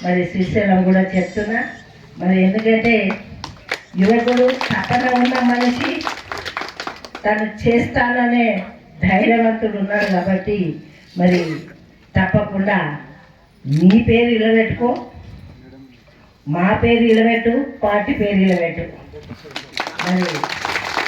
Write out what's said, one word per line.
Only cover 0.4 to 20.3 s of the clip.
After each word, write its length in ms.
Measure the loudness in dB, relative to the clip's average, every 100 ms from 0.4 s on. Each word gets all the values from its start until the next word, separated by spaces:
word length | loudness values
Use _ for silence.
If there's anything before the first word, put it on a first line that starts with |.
| -2 0 2 2
కూడా 160 | 4 2
చెప్తున్నా. 640 | 2 -2 -2 -4 -4 -4 -6 -12 -20 -20 -20 -4
మరి 240 | 0 4
ఎందుకంటే 680 | 4 2 2 2 2 2 0 -4 -10 -16 -16 -16 -12 -12 -8 0
యువకుడు 500 | 4 4 2 2 2
తపన 600 | 2 -4 -4 -2 -2 0
ఉన్న 200 | 2 0 2
మనిషి 600 | 0 2 0 0 -4 -4 -6 -10 -12 -12 -10 -10 -12 -12 -14 -12 -18 -8
తను 440 | -4 -2 -4 -2 0
చేస్తాననే 960 | 0 0 -2 0 0 0 2 0 -2 -6 -16 -20 -2
ధైర్యవంతుడు 720 | 0 2 2 2 2 0 -4 -4
ఉన్నాడు 340 | -2 -2 0
కాబట్టి 640 | -2 0 -2 -2 -4 -4 -6 -14 -20 -14 0
మరి 260 | 2 2 -2 -6 -12 -20 -20 _ _ -2
తప్పకుండా 800 | 0 0 0 -2 0 0 -2 -8 -14 -20 -20 _ _ _ -2
మీ 320 | 4 6 6
పేరు 300 | 4 2 2
నిలబెట్టుకో, 760 | 2 2 2 2 0 -2 -2 -8 -18 -20 -20 -20 -20 -20 -20 -20 -20 -20 _ -20 _ -6
మా 320 | 0 2 2
పేరు 220 | 2 4
నిలబెట్టు, 600 | 4 6 4 2 0 0 -4 -4
పార్టీ 300 | 0 0 -2
పేరు 240 | -2 0 2
నిలబెట్టు. 440 | 2 2 -2 -4 -12 -14 -18 -20 -18 -18 -16 -16 -12 -10 -10 -6 -2
మరి 180 | 0 -2